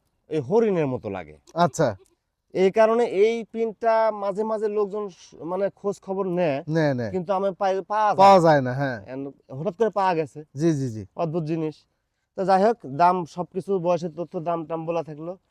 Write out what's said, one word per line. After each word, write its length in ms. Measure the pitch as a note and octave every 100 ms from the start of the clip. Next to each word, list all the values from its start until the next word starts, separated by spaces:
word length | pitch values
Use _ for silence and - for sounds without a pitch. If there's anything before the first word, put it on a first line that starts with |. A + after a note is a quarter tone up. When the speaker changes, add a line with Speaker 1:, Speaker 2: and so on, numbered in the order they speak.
| _ _ _
Speaker 1:
এই 120 | D#3
হরিণের 460 | B2 A3 A3+ F3+ C#3+
মতো 240 | B2+ A2
লাগে। 280 | F#2+ D2+ D2+ _
Speaker 2:
আচ্ছা। 420 | D#3+ F3 - C3+ G2+ _ _ _ _ _
Speaker 1:
এই 180 | D#3 F#3+
কারণে 340 | A3 A3 A3+
এই 400 | A#3 E3+ A3 A#3
প্রিন্টটা 680 | G#3+ A3+ A3+ G3 A3+ A3 A3
মাঝে 320 | G#3+ G3+ F#3+
মাঝে 260 | A3 A3 G#3+
লোকজন 400 | G#3 G3+ G#3 G3+
স-, 260 | E3 -
মানে 360 | - D#3 F#3 G3 -
খোঁজ 240 | G3+ F#3+
খবর 260 | - F#3+ F#3+
নেয়। 380 | F3 F3 C3+ D#3+
Speaker 2:
নেয়, 260 | D#3+ D3+
নেয়। 160 | B2 A2+
Speaker 1:
কিন্তু 220 | F#3 E3+
আমি 220 | F#3+ G3 F3+
পাই, 220 | G3 F#3+ F3
পাওয়া 180 | G#3+ G#3+
যায় 100 | F3+
Speaker 2:
পাওয়া 220 | G3 G3
Speaker 1:
না। 20 |
Speaker 2:
যায় 200 | E3 D3
না, 120 | B2+
হ্যাঁ। 340 | B2+ C#3 A#2 -
Speaker 1:
And 260 | C3 C#3 - _
হঠাৎ 220 | C3 E3+ F3
করে 140 | A3
পাওয়া 240 | G3+ F#3+
গেছে। 300 | E3 D3+ D3+ D#3
Speaker 2:
জি, 180 | C3+ E3
জি, 180 | D3 C3
জি। 160 | A2 G2 -
Speaker 1:
অদ্ভুত 260 | E3+ E3+
জিনিস। 300 | D3+ E3 D#3 D3 _ _ _ _ _ -
তো 80 |
যাই 180 | F#3 F#3+
হোক, 140 | G#3+ A3+ C3+
দাম 380 | C#3+ F3 F#3
সবকিছু, 540 | D#3+ - E3+ F#3 F#3+ G3
বয়সের 320 | E3+ F3 F3 D#3
তথ্য, 240 | E3 F#3
দাম 260 | D#3+ E3+ D#3+
টাম 200 | E3 D#3+
বলা 160 | E3+
থাকলো। 360 | D#3 D3+ E3 F#3+ _